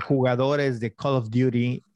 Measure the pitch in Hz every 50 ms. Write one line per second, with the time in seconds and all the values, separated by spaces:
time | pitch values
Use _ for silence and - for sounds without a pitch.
0 | - - 143 135 127 127 123 120 131 139 147 143 143 135 123 113 113 110 - -
1 | - 143 139 131 113 110 110 123 131 131 120 120 120 123 127 - - _ _